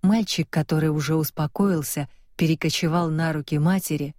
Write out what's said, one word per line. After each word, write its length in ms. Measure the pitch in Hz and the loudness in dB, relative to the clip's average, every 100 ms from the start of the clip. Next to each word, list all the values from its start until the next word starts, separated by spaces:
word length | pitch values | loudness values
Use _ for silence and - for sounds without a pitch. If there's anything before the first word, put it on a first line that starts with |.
Мальчик, 480 | 185 226 208 - 160 | 4 2 0 -4 -2
который 400 | - 151 156 156 | -2 0 0 2
уже 240 | 151 143 | 0 0
успокоился, 960 | 160 156 - 151 - 202 170 143 - 139 - - - | -2 -2 -4 -6 0 0 0 -2 -6 -8 -12 -20 -2
перекочевал 720 | 160 160 160 - 165 170 170 | 2 2 0 0 0 0 0
на 240 | 156 165 | 0 0
руки 260 | 156 139 151 | -2 -2 0
матери 560 | 156 190 - 151 143 | 2 2 0 -4 -4